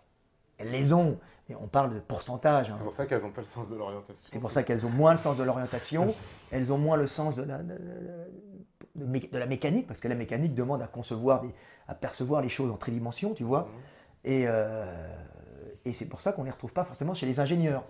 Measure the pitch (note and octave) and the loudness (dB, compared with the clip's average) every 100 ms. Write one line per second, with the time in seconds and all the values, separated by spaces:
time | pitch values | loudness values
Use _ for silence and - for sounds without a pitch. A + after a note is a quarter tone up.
0 | _ _ _ _ _ - A2 C3 C#3 E3+ | _ _ _ _ _ -12 -4 2 6 8
1 | E3 - - - - A2+ G#2 C#3 C3 A2 | 6 2 -6 -20 -14 -12 2 4 4 0
2 | - - - B2 D#3 C#3+ A#2+ G#2+ G#2+ - | -6 -6 -4 2 6 6 4 -2 -6 -2
3 | C#3 B2 G2+ B2 G2+ A#2+ G#2+ A2 G2 G2+ | 0 0 0 -8 -10 -10 -8 -6 -6 -6
4 | G2+ G2+ - A2+ A#2 C#3+ - A2+ A#2 B2 | -10 -18 -10 -6 -2 0 2 0 0 6
5 | D#3 E3 D3+ C3 B2+ B2+ B2+ B2 - D#3 | 8 8 4 0 0 0 -2 -4 -2 0
6 | G3 A3 - - - C3 B2+ C#3 D3+ D#3 | 2 0 -8 -18 -6 -2 0 2 4 4
7 | C#3 - D#3 B2+ C#3 C#3 F3 F3+ F3 F3+ | 2 0 -2 -2 -4 -6 -8 -10 -10 -10
8 | F3+ F3 F3+ F#3+ G3+ F#3+ - _ - E3 | -10 -12 -14 -16 -18 -18 -20 _ -16 -8
9 | C3 C3+ - B2+ B2 C3+ D3+ G#3+ B3+ - | -2 -2 -2 -4 -2 0 2 2 0 -4
10 | A#2+ A#2+ A2+ A#2 D#3+ B2 B2 D3 A2+ A#2+ | -2 -2 0 0 2 2 0 0 -4 -8
11 | A2+ A2+ B2+ C3 B2 - - - - - | -6 0 4 4 2 -12 -20 -20 -14 -8
12 | B2+ - B2+ D3+ B2+ - C3 G#2 - A#2 | -8 -4 0 2 0 0 -2 -2 -2 -2
13 | A#2 - G3+ G#3+ A#2+ C#3 F3+ A2+ C#3 - | -4 -4 -4 -2 0 0 0 -10 -18 -20
14 | - - - C3+ B2 A2 G#2+ A2 F#2+ F2 | -20 -10 0 2 4 4 2 -2 -6 -8
15 | D#2+ D#2+ D#2+ - - C2 - G#2 B2+ A2+ | -10 -12 -14 -18 -18 -16 -16 -10 -6 -6
16 | A2+ - G3 G3 C3 - A#2+ - F3+ - | -6 -4 -2 -2 -4 -6 -6 -4 -4 -2
17 | D3 F3+ C3 B2+ C#3 E3+ D#3+ C3+ | -4 -2 0 2 2 4 2 0